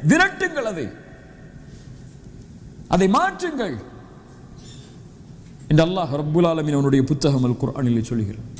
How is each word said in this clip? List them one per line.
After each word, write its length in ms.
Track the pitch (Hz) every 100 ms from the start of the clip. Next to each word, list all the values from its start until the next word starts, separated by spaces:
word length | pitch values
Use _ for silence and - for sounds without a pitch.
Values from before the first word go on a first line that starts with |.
| 151
விரட்டுங்கள், 540 | 302 381 - 370 311
அதை, 260 | 226 175 143 - - - - - - - - - - - - - - - - - - - -
அதை 200 | 180 190
மாற்றுங்கள் 680 | 202 370 381 359 285 208 113 - - - - - - - - - - - - - - - - - - -
என்று 160 | 151
அல்லாஹ் 300 | 160 190 165
ரப்புல் 320 | 143 151 160 175
ஆலமீன் 260 | 160 151
அவனுடைய 320 | 143 139 139
புத்தகம் 400 | 131 - 147 131
அல் 60 | 123
குர்ஆனிலே 520 | 123 139 - 123 117
சொல்கிறான். 420 | 110 120 101 104 -